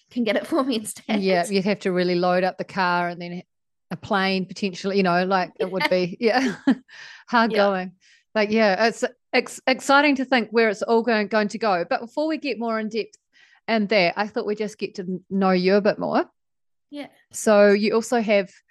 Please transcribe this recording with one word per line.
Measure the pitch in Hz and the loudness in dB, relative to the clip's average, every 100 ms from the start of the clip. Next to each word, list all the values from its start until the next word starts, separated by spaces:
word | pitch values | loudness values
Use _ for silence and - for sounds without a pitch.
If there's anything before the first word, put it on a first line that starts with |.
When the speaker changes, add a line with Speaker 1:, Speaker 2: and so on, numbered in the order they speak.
| _ | _
Speaker 1:
can | 247 | -6
get | 220 202 | -2 -2
it | - | -2
<laughs> | |
for | 311 | -2
me | 269 240 | -2 -4
instead. | 214 - - 214 | -6 -12 -6 -2
Speaker 2:
Yeah, | 190 180 175 | 0 0 0
you'd | 196 | 0
have | 190 196 | 0 -2
to | 202 | -2
really | 180 180 | 0 0
load | 175 180 180 | 0 0 0
up | 185 - | 0 -4
the | |
car | 175 196 180 175 175 | -8 -2 0 0 -2
and | 170 | -6
then | 175 175 - _ _ _ - | -10 -12 -14 _ _ _ -14
a | 165 | -12
plane | - 202 190 190 180 | -2 0 2 0 -4
potentially, | - 202 190 202 196 | -6 -6 -4 -2 0
you | |
know, | 185 175 | 2 2
like, | 185 190 175 - | 2 0 -2 -4
it | 190 | -4
would | 185 | -2
Speaker 1:
Yeah. | 196 | 0
Speaker 2:
be, | 185 180 196 | 0 0 -2
<laughs> | |
yeah, | 233 240 262 180 - - - - - - - | 0 2 0 0 0 -2 -4 -20 -20 -20 -2
hard | 240 226 | 0 2
Speaker 1:
Yeah. | 208 | 2
Speaker 2:
going. | 202 190 185 - _ _ _ | 2 0 -6 -14 _ _ _
Like, | 214 208 | -2 0
yeah, | 220 214 185 226 | 2 2 2 0
it's | 220 247 - _ | 0 -6 -8 _
ex-, | 254 247 - - | -2 -2 -4 -2
exciting | 262 - 277 294 269 | -2 4 4 4 2
to | |
think | 254 254 208 | 0 0 0
where | 226 220 | 2 2
it's | 196 | 0
all | - 233 | 0 0
going, | 233 214 202 | 2 0 0
going | 220 208 | 0 -2
to | 208 | -2
go. | 226 180 175 | 0 0 -2
But | 262 | -4
before | 226 - 311 | -4 -4 -4
we | 311 | -4
get | 285 214 | -6 -6
more | 233 220 | -4 -4
in | 214 | -4
depth | 220 - _ _ _ _ _ - | -6 -8 _ _ _ _ _ -2
in | 220 202 | -2 2
that, | 226 175 - | 2 2 0
I | 208 | -4
thought | 240 208 | -6 -6
we'd | 214 | -4
just | 208 - | -6 -8
get | - - | -10 -8
to | |
n-, | 180 185 - | -8 -10 -6
know | 190 190 | 0 2
you | 185 180 202 | 2 4 4
a | |
bit | 202 - | 2 0
more. | 160 226 349 _ _ _ _ _ _ | -2 -2 -2 _ _ _ _ _ _
Speaker 1:
Yeah. | 285 269 _ _ | -18 -18 _ _
Speaker 2:
So | - - 208 208 | -4 2 6 6
you | 202 214 | 4 2
also | 226 226 240 | -2 0 -2
have | 214 208 190 _ _ | 2 0 0 _ _